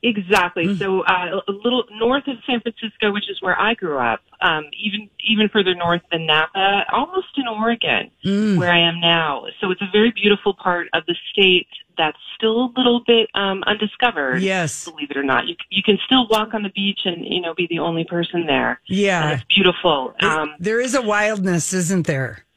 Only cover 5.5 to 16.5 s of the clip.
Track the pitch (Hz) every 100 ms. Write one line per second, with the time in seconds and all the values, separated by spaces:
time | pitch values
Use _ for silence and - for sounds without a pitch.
5.5 | 214 185 175 170 175 _ 170 160 156 160
6.5 | 196 196 202 - 220 302 381 - - 247
7.5 | 214 226 233 160 113 - _ 185 202 214
8.5 | 185 175 175 170 170 170 170 160 135 -
9.5 | - 196 185 196 202 226 - 202 202 208
10.5 | 190 190 175 170 165 165 175 - - 190
11.5 | 180 - - - - 156 - - - 220
12.5 | 220 254 240 247 240 233 233 220 - 196
13.5 | 190 - 208 208 - 247 208 135 131 190
14.5 | 190 160 - - - 147 139 139 123 120
15.5 | - - 190 196 196 - 262 220 214 220